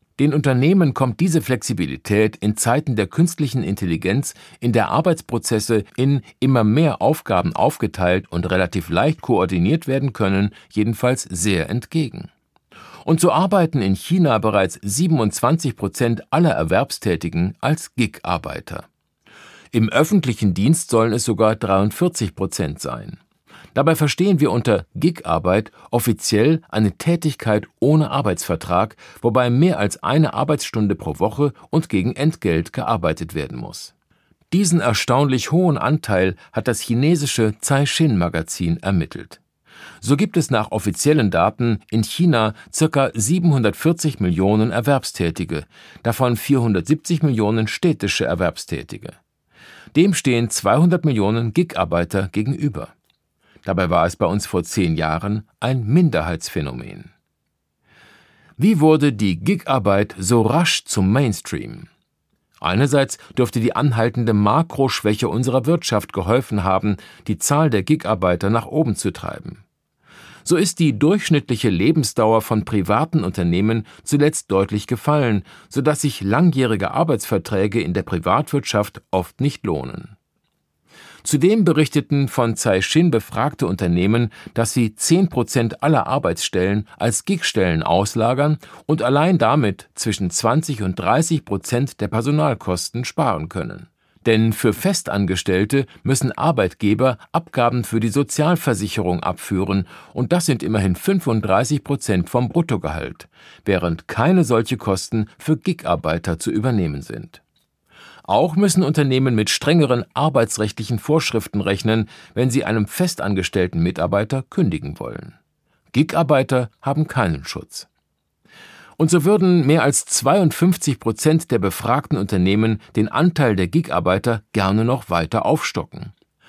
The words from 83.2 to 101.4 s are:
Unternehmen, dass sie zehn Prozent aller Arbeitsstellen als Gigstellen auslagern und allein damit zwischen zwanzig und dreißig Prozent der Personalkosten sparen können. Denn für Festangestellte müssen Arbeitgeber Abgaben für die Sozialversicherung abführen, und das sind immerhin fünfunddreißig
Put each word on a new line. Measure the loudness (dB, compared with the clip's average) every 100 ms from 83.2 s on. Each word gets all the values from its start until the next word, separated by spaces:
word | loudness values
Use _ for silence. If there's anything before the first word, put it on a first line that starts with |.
| -2 -4 -4 -2 -4
Unternehmen, | -2 0 2 2 2 0 -4 -8
dass | -4 -2
sie | 0 -2
zehn | -2 2 2 2
Prozent | 0 -2 0 -2 -2
aller | 0 0 0
Arbeitsstellen | -2 -2 -2 -4 0 0 0 -4 -4
als | -4 -2 -2
Gigstellen | -4 -2 0 0 0
auslagern | 0 0 0 0 0 0 0 -2 -6 -10 -4
und | -2
allein | 2 2 4 2
damit | 2 2 0 -2 -10
zwischen | -8 -6 -4 -4
zwanzig | -2 0 0 -2 -4
und | -4 -4
dreißig | 0 0 2 -2
Prozent | -2 -6 -4 -2 -2 -4
der | -4
Personalkosten | -2 -2 0 0 -2 -4 -4 -4 -8
sparen | -6 -4 -2 -2 -4
können. | -8 -8 -10 -20 _ _ _
Denn | 0 4 2
für | 2 0
Festangestellte | 0 0 -2 -2 -2 0 -2 0 0 2 0 -2 -6
müssen | -2 -2 -2
Arbeitgeber | -2 0 2 0 0 0 2 2 -2 -4
Abgaben | -6 -4 0 0 0
für | -2 -2
die | 0
Sozialversicherung | 0 -2 0 0 0 0 -2 -2 -2 -2 -2
abführen, | -4 -6 -4 -2 0 -2 -2 -10 -12
und | -6 -2
das | 0 0
sind | -2
immerhin | -2 0 0
fünfunddreißig | 0 0 0 0 -2